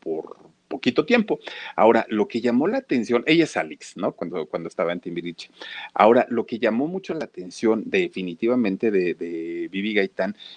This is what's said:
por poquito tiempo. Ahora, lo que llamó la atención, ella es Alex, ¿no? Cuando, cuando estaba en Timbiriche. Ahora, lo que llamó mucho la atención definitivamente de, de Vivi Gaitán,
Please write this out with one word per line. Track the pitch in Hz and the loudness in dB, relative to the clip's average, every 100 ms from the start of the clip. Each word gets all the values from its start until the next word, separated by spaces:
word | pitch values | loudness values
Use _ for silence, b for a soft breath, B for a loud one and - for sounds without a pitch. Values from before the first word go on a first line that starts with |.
por | 80 80 - - - _ _ | -8 -6 -8 -18 -20 _ _
poquito | - - - 156 | -2 0 2 4
tiempo. | 233 208 151 B B B - | 2 2 -4 B B B 4
Ahora, | 107 113 - | 6 6 2
lo | 107 101 | -2 -2
que | 120 | 0
llamó | 120 120 165 | 0 2 2
la | 262 | -2
atención, | - 135 107 117 - | -2 -2 0 -2 2
ella | 165 | 2
es | 156 - | 2 -2
Alex, | 78 151 - - | -6 -10 -16 -6
¿no? | 110 | -6
Cuando, | - 85 87 | -4 -8 -6
cuando | 76 87 82 | -6 -6 -6
estaba | - 85 | -4 -2
en | 87 | -4
Timbiriche. | 90 85 85 82 - B B B B | -6 -8 -8 -12 -18 B B B B
Ahora, | - 107 120 - | 4 6 6 4
lo | 117 | -2
que | - 113 | -4 -2
llamó | 110 113 151 | 0 0 -2
mucho | 185 190 | -4 -8
la | 165 | -8
atención | - - 90 - 110 110 - | -8 -12 -14 -2 0 0 0
definitivamente | 98 87 - 90 82 113 123 107 95 113 | 0 0 -4 -8 -2 0 2 2 2 2
de, | 98 87 | 2 0
de | 80 85 82 82 85 82 | -2 -6 -6 -6 -6 -6
Vivi | 92 104 | -6 -2
Gaitán, | 104 98 - 95 - B | 0 0 -2 -4 -6 B